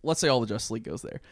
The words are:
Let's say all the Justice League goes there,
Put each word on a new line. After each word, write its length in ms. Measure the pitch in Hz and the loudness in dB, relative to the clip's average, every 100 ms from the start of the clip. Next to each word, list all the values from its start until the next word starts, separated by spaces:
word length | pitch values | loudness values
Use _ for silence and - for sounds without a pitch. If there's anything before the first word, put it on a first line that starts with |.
Let's 200 | 156 160 | -2 2
say 80 | 151 | 4
all 100 | 127 | 4
the 80 | 107 | 2
Justice 240 | 107 - | -2 -4
League 140 | 113 90 | -6 -6
goes 160 | 82 | -8
there, 180 | - - - | -8 -12 -14